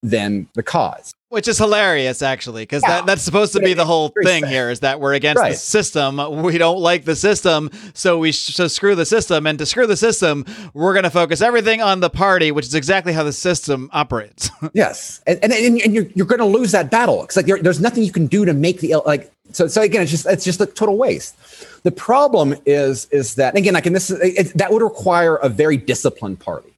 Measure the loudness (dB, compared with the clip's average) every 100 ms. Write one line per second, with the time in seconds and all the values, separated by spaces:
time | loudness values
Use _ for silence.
0 | -2 -2 0 -4 -6 -8 -4 -2 -2 -4
1 | -18 -20 _ -6 -2 0 2 2 2 0
2 | -2 -2 -4 -4 -8 -12 -6 -2 0 0
3 | 0 -2 0 0 0 0 0 0 2 0
4 | 0 0 2 2 0 -2 -2 -2 -2 -2
5 | 0 0 0 0 0 -2 -2 -2 0 -2
6 | -2 -2 -6 -4 -2 2 2 2 2 0
7 | -2 0 0 2 2 0 -2 -12 -20 -4
8 | 0 2 0 -2 -4 -2 -2 0 0 2
9 | 2 0 2 0 0 -4 -4 0 0 2
10 | 2 2 0 0 -6 -14 -16 -2 0 2
11 | 2 0 0 2 2 2 0 0 0 2
12 | 0 0 2 4 2 0 -2 -4 2 0
13 | 2 -2 -2 -2 -2 -2 -2 -4 -4 -4
14 | -4 -4 -8 _ -10 -8 -6 0 -2 -2
15 | -14 -8 -4 0 2 2 2 2 2 0
16 | -2 -2 0 2 2 2 2 0 2 0
17 | 2 0 0 -2 0 2 2 2 0 0
18 | -2 0 0 2 2 2 0 0 0 0
19 | 0 -2 -4 _ _ -2 0 2 2 2
20 | 0 -2 0 -2 0 -2 -2 0 0 2
21 | 0 -2 -6 -20 _ -20 -20 -4 -4 -4
22 | 0 2 4 4 2 0 2 2 2 -2
23 | -2 -2 -2 0 0 2 2 2 2 -2
24 | -2 0 0 2 -2 0 0 2 0 -2
25 | 0 2 4 2 0 0 0 0 -2 -2
26 | -2 -4 -10 -10 -10 -12 -12